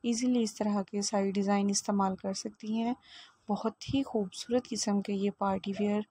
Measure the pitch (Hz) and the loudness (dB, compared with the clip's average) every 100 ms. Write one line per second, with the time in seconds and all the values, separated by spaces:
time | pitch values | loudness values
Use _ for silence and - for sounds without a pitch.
0 | 240 226 254 247 220 - 214 208 190 208 | 0 0 2 2 0 0 0 0 -2 -2
1 | 202 208 196 196 196 202 202 202 - 202 | 0 0 2 0 2 2 2 0 0 2
2 | 190 185 196 196 220 208 214 220 226 247 | 2 0 -4 -6 -8 -10 -4 -2 0 -2
3 | - - - _ - 208 220 - - 269 | -8 -20 -20 _ -4 -2 -2 -4 -2 -2
4 | 269 226 190 - - 240 247 220 - 202 | 0 -2 -2 -6 0 0 0 -4 0 0
5 | 196 202 202 196 196 190 196 190 208 208 | 0 0 0 0 -2 -2 -2 -2 0 0
6 | 214 | -2